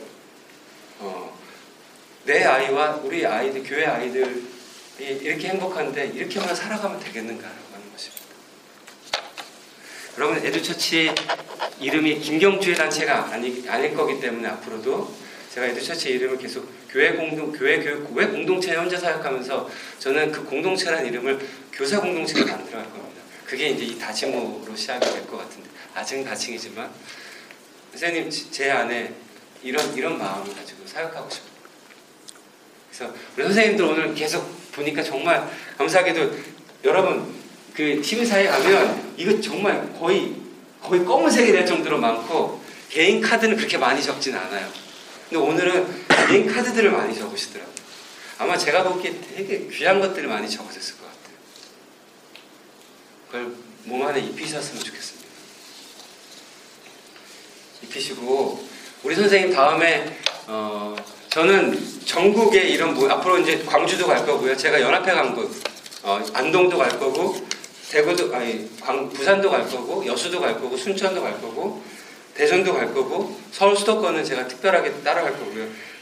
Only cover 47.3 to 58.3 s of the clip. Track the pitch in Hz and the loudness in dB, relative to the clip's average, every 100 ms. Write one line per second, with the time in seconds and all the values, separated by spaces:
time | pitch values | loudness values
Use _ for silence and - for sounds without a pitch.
47.3 | - - 98 - - - - - - - | -6 -8 -12 -14 -16 -16 -20 -18 -18 -16
48.3 | - 123 175 147 170 185 180 170 - - | -4 0 2 4 4 4 0 -4 -6 -10
49.3 | 190 196 196 - - 160 196 190 165 135 | -8 -4 -4 -4 0 4 4 4 0 -4
50.3 | 107 110 - 110 - - - - - - | -4 -4 -8 -10 -12 -12 -14 -18 -20 -20
51.3 | - - - - - - - - - - | -20 -20 -20 -20 -20 -20 -20 -20 -20 -20
52.3 | - - - - - - - - - - | -20 -20 -20 -20 -20 -20 -20 -20 -20 -12
53.3 | 123 120 120 - - 110 127 143 135 110 | -8 -8 -10 -18 -18 -8 -4 0 0 -2
54.3 | - 151 147 - 117 - - - - - | -6 -6 -6 -8 -8 -10 -10 -14 -16 -20
55.3 | - - - - - - - - - - | -20 -20 -20 -20 -20 -20 -20 -20 -20 -20
56.3 | - - - - - - - - - - | -20 -20 -20 -20 -20 -20 -20 -20 -20 -20
57.3 | - - - - - - 139 127 123 123 | -20 -20 -20 -20 -20 -14 -8 -8 -6 0